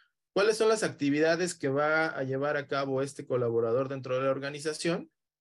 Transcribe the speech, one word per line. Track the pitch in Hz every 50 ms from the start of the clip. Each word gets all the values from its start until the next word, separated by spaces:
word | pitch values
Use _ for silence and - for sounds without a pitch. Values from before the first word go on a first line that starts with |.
| _ _ _ _ _ _ -
cuáles | 180 202 220 214 214
son | 226 220
las | 226 214 190
actividades | 151 127 - 143 143 143 147 156 160 170 165 180 175 -
que | - - 139
va | 135 143 147 151 156 160 160 160
a | - 135 135
llevar | 131 131 135 139 147 147 143
a | 135 -
cabo | 147 139 139 135 135 131
este | 139 139 - - 143
colaborador | - 135 123 123 117 117 117 117 113 113 131 135 131
dentro | 139 135 131 131 127
de | 127 131
la | 135
organización | 135 139 135 139 147 147 147 156 151 - - 170 147 139 160 - _ _ _ _ _ _